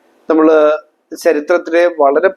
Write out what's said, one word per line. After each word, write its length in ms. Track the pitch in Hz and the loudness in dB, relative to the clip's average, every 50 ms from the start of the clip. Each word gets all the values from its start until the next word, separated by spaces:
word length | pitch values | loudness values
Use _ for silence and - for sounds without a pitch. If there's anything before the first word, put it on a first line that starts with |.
| _ _ _ _ _ - | _ _ _ _ _ -2
നമ്മള് 260 | 160 156 156 156 160 156 151 151 151 156 - _ _ _ _ _ 160 156 - | 0 2 2 2 2 2 2 2 0 -2 -6 _ _ _ _ _ -18 -4 -2
ചരിത്രത്തിലെ 600 | 170 156 151 147 - 175 175 170 165 165 170 175 175 170 160 | -2 -2 -2 -2 -2 -2 -2 -2 -2 0 0 0 0 0 0
വളരെ 300 | 143 139 143 151 170 190 190 | 0 0 2 2 0 0 0